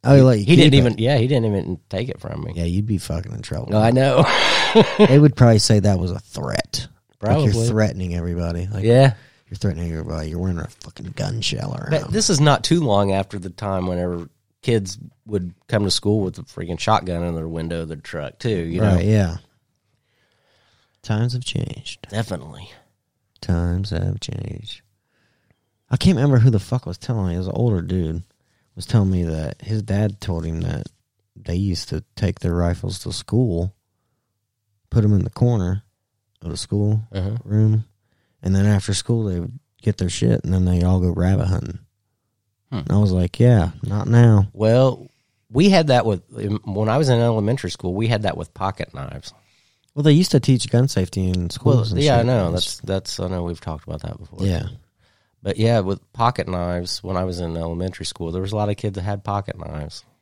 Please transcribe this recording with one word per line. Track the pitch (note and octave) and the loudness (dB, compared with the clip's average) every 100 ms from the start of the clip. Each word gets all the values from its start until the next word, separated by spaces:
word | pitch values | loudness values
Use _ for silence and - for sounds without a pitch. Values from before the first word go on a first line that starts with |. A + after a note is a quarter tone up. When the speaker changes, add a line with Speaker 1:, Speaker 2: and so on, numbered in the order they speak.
Speaker 1:
Oh, | - C#3 | 8 8
he | |
let | C3 A2+ | 8 6
you | G2+ | 6
Speaker 2:
He | F3 | 8
Speaker 1:
keep | D#3 | 8
Speaker 2:
didn't | |
Speaker 1:
it. | C3+ | 8
Speaker 2:
even, | B2 G#2+ | 4 2
yeah, | A2+ C#3 | 2 2
he | A#2+ | 2
didn't | C#3 A2+ | 2 2
even | G2+ - F2+ _ | 0 -2 -8 _
take | G2 A#2+ | -6 -6
it | - | -8
from | - D2 | -10 -10
me. | D2 E2+ | -8 -4
Speaker 1:
Yeah, | |
you'd | E2+ F2+ G#2+ | -2 -2 0
be | G2 | -4
fucking | - D#2+ F2 | -2 -6 -6
in | - | -12
trouble. | - - - | -8 -8 -2
Speaker 2:
No, | G#2+ | 2
I | A2 | 4
know. | B2+ C3+ C3 - - - - - A3 - - | 4 4 4 4 4 0 0 2 4 4 6
<laughs> | |
Speaker 1:
They | - C#3 | 6 8
would | D3 - | 6 6
probably | B2 A2 | 6 6
say | - A2 | 4 4
that | G2+ F#2+ | 4 0
was | F2+ | -2
a | F#2+ | -6
threat. | - - C2 - - - - _ _ | -10 -10 -6 -6 -6 -8 -10 _ _
Like, | _ | _
Speaker 2:
Probably. | G#2 C#3+ C3+ | 0 2 2
Speaker 1:
you're | A2 A2+ | 2 0
threatening | A2 G#2+ - F2+ F2 | 0 0 -2 -6 -4
everybody. | E2+ F2 E2+ E2+ F#2 | -4 -4 -4 -4 -6
Like, | G#2 | -2
Speaker 2:
Yeah. | G#2 A#2+ C3+ G#2+ - _ _ | 4 6 6 2 -14 _ _
Speaker 1:
you're | G#2 | -6
threatening | G2+ D#2+ E2+ | -4 -4 -6
everybody. | D#2+ D#2 D#2+ D#2 | -6 -6 -8 -6
You're | E2+ | -4
wearing | F#2 E2+ | -4 -4
a | - | -8
fucking | - - - - - | -14 -20 -16 -16 -8
gun | - A#2 | -6 -4
shell | - - G1+ - | -6 -6 -8 -10
around. | - D3+ | -4 -4
Speaker 2:
But | - | -2
this | G#3+ G#3+ | -2 0
is | D3+ | 2
not | D3 C#3 | 4 2
too | - E3+ | 2 0
long | D3 G2+ G2+ | 2 2 2
after | G2 G2 G2+ | 0 -4 -8
the | F#2 | -12
time | - G#2 F#2+ F#2 | -10 -6 -4 -4
whenever | F2+ F2+ F2 E2+ _ _ _ | -4 -4 -6 -10 _ _ _
kids | - A2+ F#2+ F#2+ - _ - | 0 0 -2 -12 -16 _ -6
would | G#2 F2+ - _ | -6 -6 -12 _
come | A2 | -2
to | G2+ | 0
school | - G#2 G#2+ | 0 0 0
with | F#2+ - | -2 -6
a | |
freaking | - - F2 E2+ | -16 -12 -10 -6
shotgun | - A2 F#2 E2+ | 0 0 0 -4
in | F2 E2 | -4 -4
their | D#2+ | -6
window | E2 E2 E2+ | -6 -6 -6
of | E2 | -8
their | D#2 | -12
truck, | - E2 C#2+ - | -12 -10 -10 -8
too, | A#2+ | -4
you | G2+ E2 E2+ | -2 -2 0
know? | G#2+ F2 | 2 2
Speaker 1:
Right, | F#2 | 4
yeah. | G#2+ F#2 E2 _ _ _ _ _ _ _ _ _ _ _ _ _ _ _ _ | 2 2 -4 _ _ _ _ _ _ _ _ _ _ _ _ _ _ _ _
Times | - G#2+ A#2+ | -6 -2 -2
have | B2 B2 | -4 -6
changed. | - - - - - - | -6 -6 -10 -14 -16 -10
Speaker 2:
Definitely. | G2+ A2 F2 C#2 - F#2+ - _ _ _ _ _ _ | -8 -6 -8 -12 -18 -20 -20 _ _ _ _ _ _
Speaker 1:
Times | - F2 F2 F2 G2+ | -2 -2 0 -2 -4
have | E2+ F#2 G2 | -4 -4 -4
changed. | - - - - G#2+ - _ _ _ _ _ _ _ _ _ _ _ | -8 -10 -10 -12 -16 -20 _ _ _ _ _ _ _ _ _ _ _
I | B2+ | 2
can't | F3+ D#3 | 2 4
remember | C#3+ B2+ | 4 6
who | B2 | 6
the | G#2+ | 4
fuck | - B2+ - | -2 -6 -6
was | F2+ | -12
telling | - A#2 F#2 | -6 -4 -2
me. | E2+ | -4
It | |
was | F#2 | -4
an | - | -2
older | A#2+ F#2+ | 0 0
dude. | E2+ F#2 D#2+ E2 F2+ _ _ _ _ - | -2 -2 -2 -4 -10 _ _ _ _ -16
Was | - | 0
telling | A#2 G2 | 2 2
me | F#2 | 0
that | E2+ D#2 D#2 - | -2 -4 -6 -10
his | - G#2+ | -6 -6
dad | G#2+ G2 G#2+ G2+ | -2 -2 -2 -4
told | - E2 E2 | -6 -6 -4
him | E2 | -4
that | - D#2 - _ _ _ _ - | -4 -6 -10 _ _ _ _ -18
they | - F2 | -6 -2
used | G2+ E2+ - | -2 -4 -6
to | D#2 - - | -10 -10 -4
take | G2+ - | -4 -2
their | F2+ | -2
rifles | E2+ F2 F2 F#2 F#2 | 0 0 -2 -6 -8
to | - | -10
school, | - - A2+ B2 E2+ F2+ - _ _ _ _ _ _ _ _ _ _ _ | -12 -2 0 0 -2 -4 -8 _ _ _ _ _ _ _ _ _ _ _
put | - | 2
'em | G#2 | 2
in | G2+ | 2
the | - | 0
corner | - B2 A#2 F2+ F#2+ - _ _ _ _ _ | 0 0 0 -2 -4 -8 _ _ _ _ _
of | E2+ | -12
the | D2+ | -10
school | - G2+ G#2 G#2+ A2 | -6 -2 0 0 -2
Speaker 2:
Uh-huh. | G2 F#2+ A#2 | -6 -6 -6
Speaker 1:
room, | G#2+ G#2+ G#2+ G#2+ A2 _ _ _ _ _ | -2 2 2 2 -2 _ _ _ _ _
and | F2+ F#2+ | -2 2
then | G2+ | 4
after | G2+ - | 2 0
school | F#2+ - A#2 | -6 -2 -2
they | G#2+ F2+ | -2 -4
would | F2 C3 _ _ | -6 -12 _ _
get | - G2+ | -4 -2
their | F2+ | -4
shit, | - A#2 - | 0 0 0
and | - | 0
then | F#2 F#2 | 0 2
they | F2+ | 2
all | F2 F#2 | 2 2
go | F2+ | 2
rabbit | E2 F2+ G2 F#2+ | 0 0 2 0
hunting. | F#2 - F2+ _ _ _ _ _ _ _ _ _ | -2 -4 -12 _ _ _ _ _ _ _ _ _
Speaker 2:
Hmm. | A#2 | -10
Speaker 1:
And | D2 | -2
I | G2 | 2
was | G#2 | 2
like, | F#2 F2 - | 2 -2 2
"Yeah, | A#2+ A#2 E2 - | 4 4 2 -4
not | - G2+ - | -6 -4 2
now." | A2+ A#2+ G#2 F#2+ | 4 6 6 2
Speaker 2:
Well, | - A2 A#2+ C3 - - _ _ _ _ | 0 2 4 2 0 -14 _ _ _ _
we | A#2 G3 | 2 4
had | F#3+ D#3 | 4 4
that | B2 A2 | 2 2
with, | F#2+ _ - G#2 G#2 - | -2 _ -8 -6 -6 -4
when | G2 A2 | -2 0
I | B2 | 2
was | D3 | 2
in | A#2+ | 2
elementary | A#2 A2 G#2 C3+ F2+ | 2 0 0 -2 -4
school, | - F#2 F#2 | -6 -6 -2
we | A2+ | -2
had | A2+ | 0
that | G#2 - | -2 -6
with | - | -10
pocket | - F#2+ - - | -6 -6 -6 -10
knives. | - C#3 C#2+ - _ _ _ _ _ _ - | -10 -14 -14 -18 _ _ _ _ _ _ 0
Speaker 1:
Well, | |
they | D3 | 4
used | D3+ F#3 | 6 6
to | C#3+ | 2
teach | - B2+ - | 4 2 2
gun | A#2 C3+ | 2 2
safety | - F#2 - F#2 | 0 -2 -2 -2
in | F#2 | -2
Speaker 2:
Well, | F2 | -4
Speaker 1:
schools | - - C3+ A2 | -2 2 2 2
and | A2 | 0
Speaker 2:
yeah, | D3 A#2+ | 2 2
I | |
Speaker 1:
shit. | A#2 | 2
Speaker 2:
know. | B2+ F2+ | 0 0
Speaker 1:
It's | F2 - - | -2 -4 -8
Speaker 2:
That's, | - F#2+ - - | -6 -6 -6 -8
that's, | |
I | F#2 | -6
know | F#2 | -4
we've | F2 E2+ | -6 -8
talked | - D#2+ - | -10 -12 -10
about | D#2 | -10
that | D#2+ - | -10 -14
before. | - - G2 | -16 -6 -2
Speaker 1:
Yeah. | E2+ D2 - _ _ _ _ _ _ | -2 -4 -12 _ _ _ _ _ _
Speaker 2:
But | F#2+ G2 | -8 0
yeah, | A2 A#2 | 2 2
with | F#2+ G2 _ | 0 -6 _
pocket | - A#2 B2+ F#2 | -2 -2 -2 -6
knives, | F2+ F2 F2 F2 - | -4 -4 -4 -6 -10
when | F2+ F#2 | -6 -4
I | |
was | F#2 F2 | -4 -6
in | E2+ E2 | -6 -6
elementary | E2 E2+ F#2 - - | -6 -6 -6 -8 -12
school, | - E2 | -10 -8
there | F2 | -6
was | G2 | -4
a | G#2+ | -4
lot | G#2 | -4
of | G2+ | -4
kids | G#2+ | -6
that | G2 | -6
had | F#2 G2+ | -6 -6
pocket | G#2 G2+ F#2+ - | -6 -6 -6 -12
knives | D#2 D2+ D2+ - _ _ | -12 -12 -12 -16 _ _